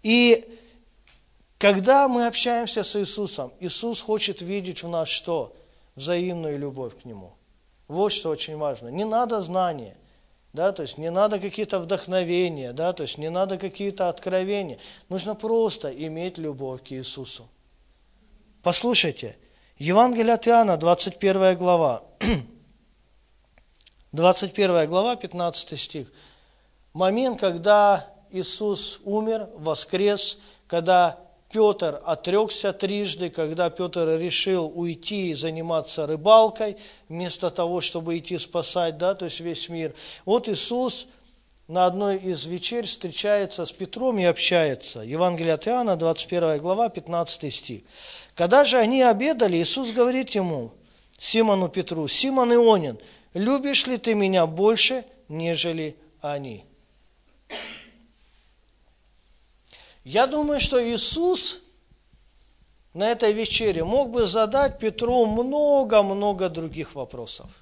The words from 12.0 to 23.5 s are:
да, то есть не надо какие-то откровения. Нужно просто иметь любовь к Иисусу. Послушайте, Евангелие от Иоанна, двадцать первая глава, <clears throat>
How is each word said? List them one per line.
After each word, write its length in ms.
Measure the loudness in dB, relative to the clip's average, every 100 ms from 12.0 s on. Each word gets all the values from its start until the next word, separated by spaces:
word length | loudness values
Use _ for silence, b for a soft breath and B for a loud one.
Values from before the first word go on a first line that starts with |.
| -2 -2 0 0 0 -4 -10
да, 180 | -4 -4
то 120 | -4
есть 160 | -8 -6
не 100 | -6
надо 300 | -2 -2 -4
какие-то 500 | -8 -6 -8 -2 -4
откровения. 680 | -2 -2 -2 -2 -4 -6 -12 B B B
Нужно 260 | -8 -6 -6
просто 540 | 0 2 0 -2 -10
иметь 500 | -8 -10 -6 -8 -8
любовь 420 | -10 -8 -8 -10
к 100 | -12
Иисусу. 560 | -12 -10 -12 -14 -16 -20 _ _ _ _ _ _ _ _ _ _ _
Послушайте, 760 | -2 0 2 2 0 -4 -12 -16 b b b b
Евангелие 580 | 2 4 4 4 2 2
от 120 | 4
Иоанна, 300 | 6 6 4
двадцать 400 | 4 2 0 -2
первая 380 | 0 4 4 4
глава, 480 | 2 4 4 0 -8 _
<clears throat> 1900 | -2 -2 -4 -20 _ _ _ _ _ _ _ _ _